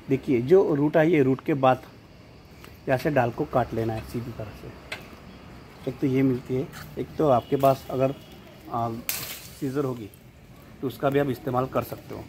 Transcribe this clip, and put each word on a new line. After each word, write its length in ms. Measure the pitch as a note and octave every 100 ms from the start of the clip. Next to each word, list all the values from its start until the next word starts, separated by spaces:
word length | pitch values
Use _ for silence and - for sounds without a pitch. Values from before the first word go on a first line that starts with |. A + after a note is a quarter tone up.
| -
देखिए, 320 | C3 - A#2+
जो 340 | B2+ F#3+ - C#3+
root 220 | D3+ E3
आई 140 | D#3
है, 120 | D#3
root 180 | C3 C3
के 120 | -
बाद 280 | C#3+ C3 B2+ - - - - - - - - - - -
यहाँ 100 | C3
से 140 | D#3+
डाल 200 | C#3 A#2+
को 140 | A#2 D3
काट 280 | C3 A2+
लेना 200 | A2+ A2+
है 80 | A2
सीधी 300 | - A#2+ A#2
तरह 140 | A2+ G#2
से। 460 | - - - - - - - - - - - - - C3+
एक 100 | B2
तो 80 | C3+
ये 160 | C3
मिलती 320 | C3+ B2 - B2+
है, 120 | F3 - - -
एक 80 | B2+ -
तो 120 | D#3
आपके 260 | A#2+ - C#3
पास 320 | C3+ C3 -
अगर, 260 | C3 C3 - - - - - -
आ, 180 | A#2+ A#2 A#2 - - - - - -
सीजर 240 | C#3 C3+
होगी, 260 | C3+ A#2+ G2+ - - - - - - -
तो 60 | B2+
उसका 220 | - C#3
भी 100 | C#3
आप 100 | C#3+
इस्तेमाल 360 | A#2 C3 B2 C3
कर 180 | B2+
सकते 320 | A2+ - -
हो। 80 | G#2+